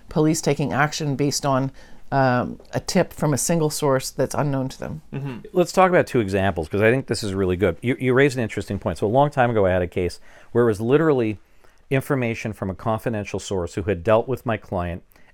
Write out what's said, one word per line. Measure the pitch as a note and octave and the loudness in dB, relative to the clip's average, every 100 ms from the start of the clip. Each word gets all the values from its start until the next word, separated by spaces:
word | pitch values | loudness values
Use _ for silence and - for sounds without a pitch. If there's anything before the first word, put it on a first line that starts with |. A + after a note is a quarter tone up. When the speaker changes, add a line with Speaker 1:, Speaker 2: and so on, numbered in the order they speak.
| - | -6
Speaker 1:
police | - D#3 D#3 | 0 2 2
taking | - D3 C#3+ | 0 0 0
action | G#2 D3 - D3+ C3+ | 0 0 -2 -4 -2
based | C#3+ - C#3+ | -2 -2 0
on, | C3 C3+ - - - - | 0 -2 -6 -18 -16 -4
um, | C#3 C3 B2 F2+ A#1 - | 0 2 2 -2 -8 -10
a | - | -8
tip | - F#3+ E3+ | -2 0 0
from | - D3+ | 0 0
a | D3 | 0
single | - E3+ D3+ | 0 0 0
source | - D3 C3 - | 0 0 0 -2
that's | - C3 | -2 -2
unknown | - C#3+ C3+ C3 | 0 -2 -2 -4
to | - | -8
them. | - D#3 - | -10 -10 -10
Speaker 2:
Mm-hmm. | C#3 C#3 A#2+ - | -10 -8 -10 -4
Speaker 3:
Let's | F#3 E3+ | 0 2
talk | - F#3 | 4 4
about | F3 B2+ | 4 2
two | C3 | 0
examples, | G2+ G2 F#2+ E2+ D#2+ | 0 0 0 0 -2
'cause | G2+ | 2
I | A2 | 4
think | B2+ B2 | 4 0
this | A2 | -4
is | G#2+ | -2
really | F#2+ F#2 F2+ | 0 0 2
good. | F#2+ E2 | 2 0
You, | A#2 C3 | -2 -2
you | B2+ | 2
raised | B2+ C#3+ B2+ | 4 4 2
an | |
interesting | A2 - G2 G2 | -4 -4 -6 -4
point. | G#2+ F2+ | -4 -2
So | G#2+ | 0
a | |
long | A#2+ D3 | 2 2
time | C#3 A#2+ | 2 2
ago, | A2+ F#2+ | 4 2
I | |
had | F2+ | 2
a | F2+ | 0
case | - F2 - - - - | -2 -4 -4 -16 -20 -4
where | A#2 | 2
it | A#2+ | 2
was | G2+ | 2
literally | A2+ D3 D#3+ C3+ A2+ G#2 _ - - - - | 2 4 4 2 0 -4 _ -20 -20 -20 -4
information | C3+ - C#3 A#2+ A2+ A2+ | -2 0 -2 -2 -4 -6
from | G#2 G2 | -6 -6
a | F#2 | -6
confidential | - A2 - A2 G2 G2+ | -4 -2 -2 -4 -4 -8
source | - G2 E2+ - | -4 -4 -4 -4
who | |
had | F#2 F#2 E2+ | -4 -2 2
dealt | A2 A#2 | 2 2
with | B2 - | -4 -4
my | G#2+ | -4
client | - F#2+ F2 F2 - - - | -4 -4 -4 -6 -10 -20 -14